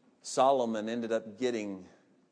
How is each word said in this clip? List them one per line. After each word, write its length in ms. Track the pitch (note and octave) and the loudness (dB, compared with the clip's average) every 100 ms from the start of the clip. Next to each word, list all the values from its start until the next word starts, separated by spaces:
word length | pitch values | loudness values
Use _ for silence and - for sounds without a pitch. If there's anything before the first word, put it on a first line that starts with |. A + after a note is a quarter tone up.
| _ _ | _ _
Solomon 680 | - - C3 C3+ A#2 A2 A2 | -4 4 4 4 2 -2 -4
ended 240 | A#2+ A2+ | -4 -2
up 260 | A2+ A2+ G2+ | -2 -4 -4
getting 480 | B2 A#2 G#2 F#2+ F#2 _ _ _ _ | -2 -2 -4 -10 -14 _ _ _ _